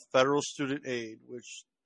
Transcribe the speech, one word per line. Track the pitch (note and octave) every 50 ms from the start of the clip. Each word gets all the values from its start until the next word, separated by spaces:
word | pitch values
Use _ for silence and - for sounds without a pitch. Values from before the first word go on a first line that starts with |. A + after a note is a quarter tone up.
| - - -
Federal | C3 C3 C#3 C#3+ D3 C3+
Student | - - - D3 C3 C#3 D3 -
Aid, | B2+ B2 A#2+ A2+ A2 A2 A2+ G2
which | G#2 B2 A#2+ - - - - - _ _ _ _